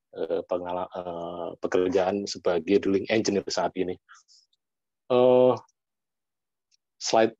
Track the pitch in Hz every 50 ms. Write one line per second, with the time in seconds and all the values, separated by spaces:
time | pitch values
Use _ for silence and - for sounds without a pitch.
0 | _ _ - 95 85 82 85 85 87 - 92 87 90 87 90 90 92 - - 95
1 | 90 87 85 85 85 85 87 87 85 85 85 - - 87 - 95 90 92 87 95
2 | 90 92 101 101 101 - - - - - - 87 80 90 101 95 - 98 98 95
3 | - - 110 113 104 107 101 98 - - - - 87 85 - 92 92 90 90 -
4 | _ _ - - _ _ _ _ _ _ _ _ _ _ _ _ _ _ _ _
5 | _ - 127 123 127 127 127 127 127 127 123 110 - _ _ _ _ _ _ _
6 | _ _ _ _ _ _ _ _ _ _ _ _ _ _ _ _ _ _ _ -
7 | - - - 113 113 113 - -